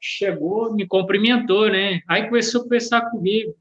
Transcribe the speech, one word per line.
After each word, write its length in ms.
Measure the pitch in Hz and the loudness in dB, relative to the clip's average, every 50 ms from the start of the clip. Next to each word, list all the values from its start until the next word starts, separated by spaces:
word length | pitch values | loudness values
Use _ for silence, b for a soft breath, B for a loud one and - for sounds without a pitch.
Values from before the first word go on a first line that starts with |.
chegou, 720 | - - - - 196 196 170 151 147 170 196 220 226 226 214 | -10 -10 -6 -4 -2 -2 -2 -2 -4 -2 -2 -2 -2 -2 -2
me 120 | 208 190 | -4 -4
cumprimentou, 840 | 180 - 190 185 190 196 202 214 233 247 233 - - 190 202 214 208 | 0 0 0 0 2 0 2 4 4 4 2 2 2 2 4 4 4
né? 320 | 196 190 196 202 185 170 - - | 2 2 0 0 -2 -4 -2 -2
Aí 180 | 170 202 233 220 | -2 0 0 0
começou 340 | 240 240 226 233 - 240 | 0 0 0 0 -2 -2
a 20 | 240 | -2
conversar 460 | - 240 240 233 - 240 233 233 - | 0 0 0 0 2 0 0 0 0
comigo, 460 | - 208 170 190 208 220 220 170 - _ | -4 -2 -2 0 0 0 -2 -4 -8 _